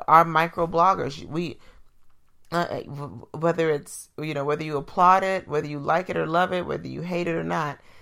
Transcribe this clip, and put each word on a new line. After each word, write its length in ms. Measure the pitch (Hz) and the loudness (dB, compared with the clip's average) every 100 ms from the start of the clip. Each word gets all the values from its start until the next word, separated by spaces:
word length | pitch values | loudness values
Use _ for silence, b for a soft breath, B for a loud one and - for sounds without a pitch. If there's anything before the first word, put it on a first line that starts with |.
| - | 6
are 160 | 160 | 6
microbloggers. 1000 | 165 160 170 - 170 165 180 185 139 151 - | 8 2 0 0 0 4 4 4 -2 -6 -8
We, 340 | 151 170 - b b b _ - - _ _ - | -6 -6 -10 b b b _ -20 -20 _ _ -6
uh, 140 | 170 170 | -2 -2
w-, 640 | - - 139 143 120 - | -6 -10 -12 -12 -14 -14
whether 360 | - 165 165 160 | -2 0 2 0
it's, 400 | 147 - - - - | 0 -4 -18 -16 -10
you 160 | 151 | -6
know, 120 | 147 143 | -4 -2
whether 180 | 151 | -2
you 140 | 156 143 | -2 -6
applaud 460 | 139 - 180 190 | -4 4 6 6
it, 240 | 190 190 - | 4 -2 -2
whether 200 | 147 151 | -4 -4
you 100 | 147 | -6
like 320 | 147 165 185 | 0 0 0
it 80 | 165 | -2
or 80 | 160 | 0
love 280 | 170 185 | 2 2
it, 120 | 180 165 | -2 -4
whether 220 | 156 135 | -6 -6
you 140 | - | -8
hate 260 | 175 175 175 | -4 -4 -2
it 80 | 165 | -2
or 80 | |
not, 340 | 165 170 151 - b b | -2 -4 -4 -8 b b